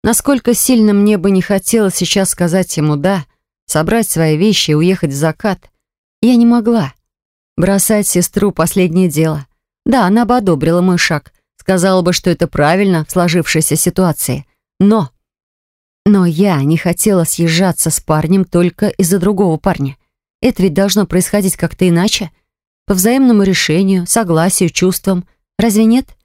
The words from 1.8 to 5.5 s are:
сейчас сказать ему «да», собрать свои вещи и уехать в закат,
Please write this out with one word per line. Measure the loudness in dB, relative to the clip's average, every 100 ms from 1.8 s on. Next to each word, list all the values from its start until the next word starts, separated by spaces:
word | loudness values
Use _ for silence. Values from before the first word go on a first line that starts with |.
| 0
сейчас | -2 -2 -2 -2
сказать | -2 -2 0 -2 -2
ему | -2
«да», | 0 -2 -2 -6 _ _ _
собрать | -6 -4 0 -2 -2
свои | -2 0 2
вещи | 0 0 0
и |
уехать | 0 0 0 -4
в |
закат, | -2 -4 -2 -6